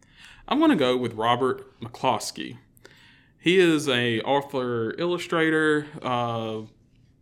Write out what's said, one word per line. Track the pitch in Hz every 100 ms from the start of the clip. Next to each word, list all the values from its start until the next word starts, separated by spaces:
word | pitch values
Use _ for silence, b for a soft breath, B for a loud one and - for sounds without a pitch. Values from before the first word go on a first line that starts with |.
| B B B B B
I'm | 277
gonna | 320 202
go | 127 127
with | 120
Robert | 107 113 120 131 - - -
McCloskey. | 113 - 135 107 - - 64 - _ _ b b b b b b
He | 165 185
is | 175 156 143
a | 123 120 113
author, | - 139 - 135 123 117 113 -
illustrator, | 170 175 - 170 160 156 156 151 147 143
uh, | 127 123 120 113 110 110 110 _ _ _ _ _